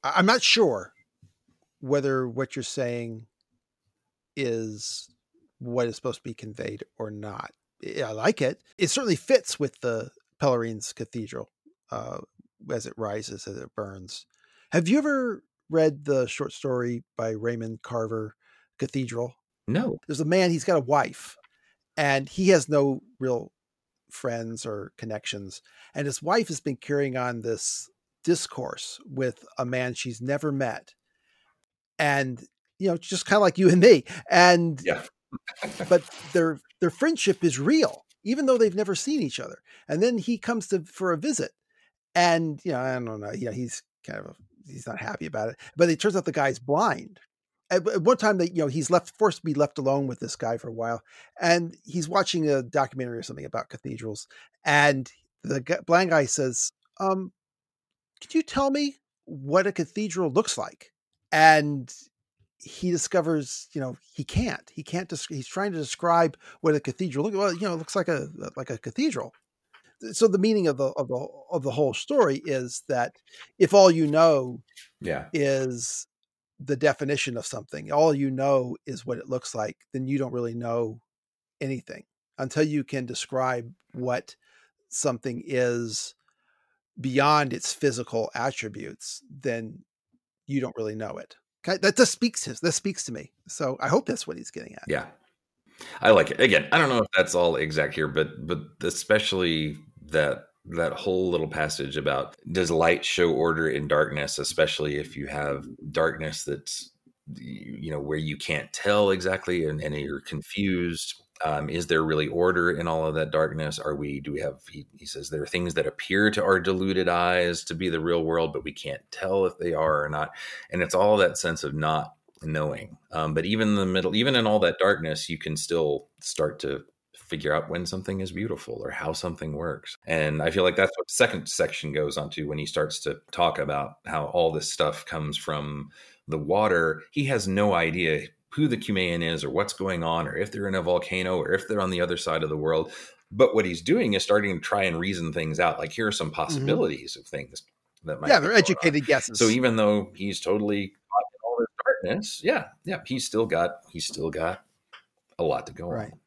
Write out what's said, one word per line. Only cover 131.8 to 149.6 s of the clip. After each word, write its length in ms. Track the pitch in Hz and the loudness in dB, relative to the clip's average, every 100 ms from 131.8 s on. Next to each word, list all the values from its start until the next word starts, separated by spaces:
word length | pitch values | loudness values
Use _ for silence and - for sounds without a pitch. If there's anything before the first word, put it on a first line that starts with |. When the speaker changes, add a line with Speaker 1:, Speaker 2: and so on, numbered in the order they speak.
| 76 | -4
Speaker 2:
goes 260 | 73 73 73 | -2 -2 -4
on 120 | 76 | -6
to 160 | - 73 | -6 -6
when 120 | 76 | -6
he 60 | 73 | -4
starts 320 | - 76 - | -2 -2 -4
to 160 | 76 71 _ | -6 -8 _
talk 260 | - 85 78 | 0 0 2
about 380 | 73 71 69 - - | -2 -2 -4 -10 -6
how 200 | 80 73 | -6 -2
all 240 | 90 82 | 2 2
this 200 | 78 - | 0 -6
stuff 340 | - 76 73 - | 0 0 -2 -8
comes 300 | 82 76 73 | -6 -6 -6
from 540 | - 76 73 73 71 - - _ - | -6 -6 -6 -8 -12 -18 -20 _ -8
the 100 | 78 | -6
water. 640 | 71 95 107 87 80 78 - | 0 2 4 4 2 -2 -6
He 140 | 147 135 | -4 0
has 220 | 123 92 | 0 0
no 260 | 95 104 | 2 4
idea 540 | 87 82 87 82 76 - _ _ | 4 2 2 0 0 -4 _ _
who 140 | - 147 | 0 0
the 100 | 113 | 0
Cumaean 440 | - 98 90 85 | -2 0 0 0
is 200 | 82 80 | -2 -2
or 60 | 69 | -2
what's 240 | 73 101 | -2 -2
going 300 | - 95 90 | -4 -4 -2
on 240 | 82 82 78 | 0 0 -2
or 80 | - | -4
if 160 | 104 | -4
they're 160 | 107 98 | -4 -4
in 80 | 95 | -2
a 60 | |
volcano 560 | 85 90 - 92 92 90 | 2 0 0 -2 0 -2
or 140 | - | 0
if 160 | 98 - | -2 0
they're 140 | 104 | -2
on 80 | 92 | 0
the 100 | 90 | 0
other 160 | 87 87 | 0 -2
side 280 | - 80 | -2 -2
of 60 | 78 | -2
the 60 | 76 | -2
world. 360 | 78 80 76 - - _ _ | 0 0 -2 -10 -20 _ _
But 220 | 101 147 110 | 2 4 4
what 100 | 95 | 0
he's 160 | 82 | -2
doing 320 | 85 208 151 | 0 2 2
is 100 | 98 | 0
starting 320 | - 104 101 87 | 4 2 2 -4
to 60 | |
try 220 | - 101 | -2 0
and 160 | 95 82 | 0 0
reason 340 | 92 92 82 | -2 -2 -4
things 260 | 82 78 78 | -2 -4 2
out. 200 | 87 78 | 0 0
Like, 120 | 78 | -8
here 160 | - 110 | -2 -2
are 40 | |
some 160 | 104 78 | -2 -4
Speaker 1:
Mm-hmm. 80 | 80 | -4
Speaker 2:
possibilities 800 | 78 147 135 139 85 71 - - | -4 -2 0 0 0 -4 -10 -16
of 80 | - | -10
things 380 | 73 64 - _ _ _ _ | -12 -10 -16 _ _ _ _
that 180 | 80 76 | -10 -6
might 80 | 151 | 4
Speaker 1:
Yeah, 80 | 226 | 4
Speaker 2:
be 40 | |
Speaker 1:
they're 80 | 151 | 6
Speaker 2:
going 120 | 220 | 4
on. 80 | 196 | 4
Speaker 1:
educated 340 | 185 170 147 135 | 2 2 0 2
guesses. 320 | 135 - 107 | 2 2 2
Speaker 2:
So 100 | 113 | 4
even 260 | 120 | 4